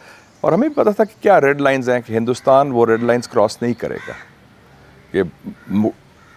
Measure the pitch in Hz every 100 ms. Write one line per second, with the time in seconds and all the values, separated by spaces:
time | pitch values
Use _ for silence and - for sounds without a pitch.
0 | - - _ _ - 170 302 294 214 202
1 | 214 - 214 175 139 143 139 135 123 123
2 | 117 113 117 120 139 135 143 120 113 113
3 | 120 120 - 120 107 - 120 117 69 -
4 | - - - - _ _ _ - - -
5 | - 95 87 - - - - 98 110 -
6 | _ _ _